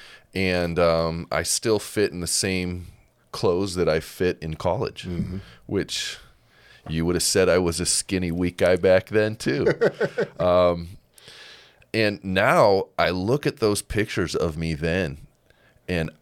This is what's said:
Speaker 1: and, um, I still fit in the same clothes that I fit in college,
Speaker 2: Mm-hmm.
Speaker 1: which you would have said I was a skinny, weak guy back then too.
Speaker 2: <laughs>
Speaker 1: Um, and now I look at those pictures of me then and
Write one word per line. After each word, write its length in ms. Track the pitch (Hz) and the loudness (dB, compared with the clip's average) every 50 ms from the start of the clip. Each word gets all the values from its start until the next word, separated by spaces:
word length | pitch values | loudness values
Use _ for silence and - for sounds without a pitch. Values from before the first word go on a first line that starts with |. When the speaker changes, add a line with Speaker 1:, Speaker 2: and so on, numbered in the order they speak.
| - - - - _ _ - | -14 -20 -20 -20 _ _ -4
Speaker 1:
and, 420 | 92 95 92 90 90 87 85 85 87 | -2 0 0 2 0 0 0 2 2
um, 480 | 85 85 82 82 82 82 82 85 85 - | 4 4 4 2 0 0 -2 -4 -6 -4
I 100 | - 80 85 | -4 -4 -2
still 360 | - - - - 117 110 104 | -2 -4 -2 0 0 0 0
fit 320 | - - - 110 101 - | -2 -4 -2 0 0 0
in 80 | 73 90 | 0 -4
the 60 | 85 80 | -6 -4
same 600 | - - - 98 92 92 90 90 90 90 85 - - - _ _ _ _ _ _ | -2 -2 -2 0 -2 -2 -2 -4 -6 -8 -10 -14 -18 -20 _ _ _ _ _ _
clothes 420 | - - - 98 87 90 101 98 87 | -10 -2 0 2 2 2 0 -2 -2
that 140 | 90 85 80 | 0 0 2
I 100 | 78 80 | 2 0
fit 380 | - - - - 92 90 82 - | -2 -6 -6 -2 -2 -2 -2 -2
in 140 | 76 80 78 | -6 -10 -8
college, 540 | - - 90 87 123 104 - - - - 90 | -4 -2 -2 -2 -2 -4 -6 -8 -10 -10 -8
Speaker 2:
Mm-hmm. 320 | 87 82 - 87 90 98 - - - - _ | -6 -6 -6 -6 -6 -12 -12 -14 -20 -20 _
Speaker 1:
which 520 | - 104 95 80 - - - - - - - - - _ _ _ _ _ _ _ - - - _ - | -4 -4 -4 -4 -4 -6 -8 -6 -8 -10 -12 -16 -20 _ _ _ _ _ _ _ -20 -20 -20 _ -6
you 180 | 80 82 82 | -4 -2 0
would 100 | 87 87 | 0 0
have 80 | 85 - | 0 0
said 260 | - - 98 92 87 | 2 2 4 4 4
I 80 | 82 92 | 4 4
was 220 | 90 85 80 85 | 4 2 0 0
a 60 | 87 | -2
skinny, 460 | - - - - - 98 92 90 85 | -2 -2 -2 -2 -2 -2 -2 -2 -2
weak 260 | 82 87 90 87 87 - | -2 0 -2 -2 0 2
guy 180 | 98 90 92 | 2 2 4
back 320 | 87 90 92 92 92 - - | 4 4 4 4 4 2 2
then 260 | 104 107 107 110 113 | 0 0 0 0 -2
too. 320 | - - 139 131 143 - - - - 466 - - - 466 | -4 -4 -2 -2 0 0 0 0 2 0 0 0 0 -4
Speaker 2:
<laughs> 340 | - - - 208 - - - | -4 -2 -4 -6 -6 -4 -2
Speaker 1:
Um, 500 | 85 90 90 90 90 87 87 85 85 85 98 - _ _ _ - - - - - - - - - - - _ _ _ - - | 2 4 4 6 4 4 2 0 -6 -12 -16 -20 _ _ _ -20 -20 -20 -20 -20 -20 -20 -20 -20 -20 -20 _ _ _ -6 -2
and 300 | 110 110 104 104 - - | 0 0 0 0 -2 -6
now 640 | 95 92 95 107 131 170 170 127 104 98 95 - - - - | -2 0 2 2 4 4 6 6 6 4 4 0 -2 -2 0
I 120 | 85 85 | 0 0
look 360 | 90 92 92 107 135 147 - 147 | 0 -2 0 0 -2 0 -2 -4
at 100 | 135 - | -2 0
those 240 | 113 104 104 - | 0 0 0 0
pictures 540 | - - - 107 107 - - 110 90 80 - | -4 -6 -4 -4 -4 -2 -2 -4 -4 -2 -2
of 220 | - - 85 76 80 | -2 -2 -2 -2 -4
me 160 | 82 82 80 | -4 -4 -4
then 420 | 69 78 82 85 95 90 71 73 78 - - _ _ _ _ _ _ _ _ _ _ _ - | -2 -2 -2 0 0 -2 -2 -6 -10 -16 -20 _ _ _ _ _ _ _ _ _ _ _ -6
and 240 | 90 85 80 - - _ | -4 -4 -4 -4 -8 _